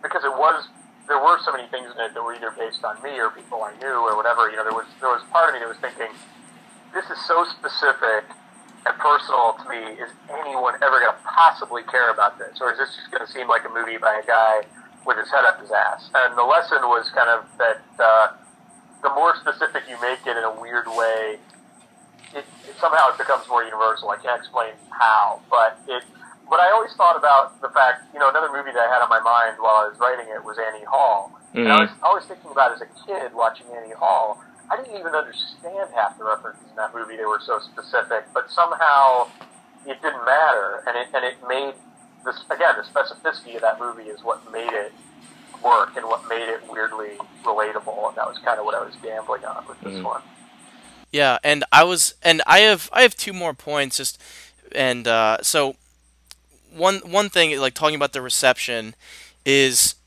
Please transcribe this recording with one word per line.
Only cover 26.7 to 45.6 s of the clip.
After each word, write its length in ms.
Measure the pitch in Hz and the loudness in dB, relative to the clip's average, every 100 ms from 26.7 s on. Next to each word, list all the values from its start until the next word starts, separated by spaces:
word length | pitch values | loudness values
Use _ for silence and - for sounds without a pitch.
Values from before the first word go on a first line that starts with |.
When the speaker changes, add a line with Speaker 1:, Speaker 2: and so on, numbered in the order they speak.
Speaker 1:
always 200 | 214 226 - | 4 0 2
thought 200 | 180 165 | 4 4
about 460 | 147 139 - - | 6 6 4 -4
the 80 | 131 | -4
fact, 340 | 147 131 123 - | 2 4 2 -6
you 60 | 147 | 0
know, 100 | 139 | 2
another 220 | 147 156 | 2 -2
movie 200 | 139 139 | -6 -4
that 80 | 123 | 0
I 120 | 117 | 2
had 100 | 127 | 2
on 80 | 120 | 4
my 100 | 113 | 2
mind 340 | 113 120 113 110 | 4 2 2 0
while 240 | 110 107 | 2 4
I 40 | 107 | 2
was 100 | 107 | 0
writing 280 | 123 127 113 | -2 -2 -8
it 160 | 107 | -12
was 140 | 107 107 | -12 -6
Annie 240 | 110 107 107 | -6 -8 -4
Hall. 460 | 139 135 101 98 - _ | 2 2 2 -2 -18 _
And 140 | 120 113 | -4 4
I 40 | |
Speaker 2:
Mm-hmm. 100 | 107 | 6
Speaker 1:
was 220 | 107 - | 4 0
always 220 | 160 196 - | 2 2 -2
thinking 260 | 190 165 | -18 -8
about 200 | 139 131 | 2 2
as 80 | 117 | 2
a 60 | - - - | -14 -18 -10
kid 280 | 196 127 | -8 -8
watching 340 | 117 113 - 120 120 | -2 -2 -2 -18 -16
Annie 180 | 110 110 | -16 -2
Hall, 460 | 180 175 110 104 - - - | 2 2 0 -4 -12 -20 -8
I 60 | 220 | -8
didn't 220 | 262 208 | -6 -10
even 160 | 165 151 | -4 -4
understand 760 | 147 - - - 170 196 196 113 | -4 -10 -12 -12 -12 -8 -6 -2
half 220 | 101 - | -2 -4
the 60 | 110 | -6
references 380 | 107 113 - - | -4 -6 -16 -18
in 60 | - | -8
that 180 | 107 117 | -8 -8
movie. 200 | 110 113 | -12 -8
They 80 | 107 | -4
were 140 | 127 - | -4 -4
so 140 | 110 | -6
specific, 680 | - - - 123 113 110 - | -6 -18 -6 -4 -2 -6 -4
but 160 | 127 123 | -8 -6
somehow 760 | - 170 165 160 143 135 127 120 - - - _ - 139 | 0 0 2 4 6 6 4 -2 -8 -20 -20 _ -20 -16
it 160 | 131 | -8
didn't 220 | 160 135 117 | -8 -4 2
matter, 580 | 143 156 120 98 98 - | 4 4 2 -2 -6 -6
and 80 | 120 | -6
it, 100 | 123 | -4
and 100 | 135 123 | -4 -4
it 100 | 127 123 | -8 -6
made 260 | 131 139 131 - _ _ _ 127 | -6 -6 -10 -20 _ _ _ -12
this, 180 | - - | -12 -10
again, 260 | 151 170 131 | 0 0 0
the 60 | |
specificity 720 | - 143 131 - 160 - 123 117 | -2 -4 -4 -4 -6 -6 -12 -2
of 60 | |
that 180 | 110 110 | -2 -2
movie 300 | 120 120 107 | -8 -10 -14
is 140 | 104 | -12
what 160 | 113 113 117 | -6 -6 -6
made 200 | 113 117 | -10 -6
it 220 | 113 104 - - - - - - - | -6 -8 -14 -20 -20 -20 -20 -20 -6